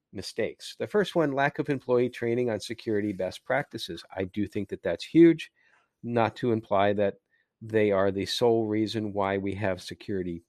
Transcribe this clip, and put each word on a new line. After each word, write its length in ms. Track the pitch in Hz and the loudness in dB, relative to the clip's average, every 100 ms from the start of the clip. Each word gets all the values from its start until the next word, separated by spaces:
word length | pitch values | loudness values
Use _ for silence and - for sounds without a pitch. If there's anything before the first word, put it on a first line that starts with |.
| _ | _
mistakes. 640 | 104 - - 95 - - - | -14 -10 -4 -6 -6 -16 -10
The 80 | 117 | -2
first 280 | 208 180 175 | 0 0 0
one, 180 | 151 | 0
lack 260 | 135 139 - | 2 0 0
of 100 | 147 | -4
employee 400 | 135 - 123 123 | -4 2 2 2
training 400 | - 117 120 123 | -2 -2 0 0
on 120 | 107 | -2
security 500 | - 110 117 104 104 | -6 -8 -2 -2 -2
best 320 | 92 92 - | -4 -6 -6
practices. 600 | - 131 143 127 - 82 - 95 | -4 -4 -4 -10 -10 -12 -12 -8
I 80 | 95 | -6
do 220 | 104 98 | -4 -4
think 220 | 107 98 | -4 -8
that 120 | 92 | -6
that's 220 | 92 85 | -4 -4
huge, 480 | - 160 170 165 - _ _ _ _ _ | 2 8 8 6 -6 _ _ _ _ _
not 340 | 120 117 110 - | -4 0 0 0
to 160 | 123 | 0
imply 400 | 110 - 98 101 | 0 2 2 4
that 220 | 101 98 - _ _ _ _ | 2 0 -2 _ _ _ _
they 300 | 113 110 107 | -2 2 4
are 200 | 98 98 | 4 2
the 140 | 98 95 | 0 -4
sole 400 | - 120 113 110 | 0 2 4 2
reason 460 | 107 107 110 107 | 0 -2 -2 -4
why 240 | 98 98 98 | -2 0 0
we 160 | 98 95 | -2 -2
have 260 | 104 90 | -2 -4
security 640 | - 90 - 98 90 85 | -8 -14 -8 -6 -4 -8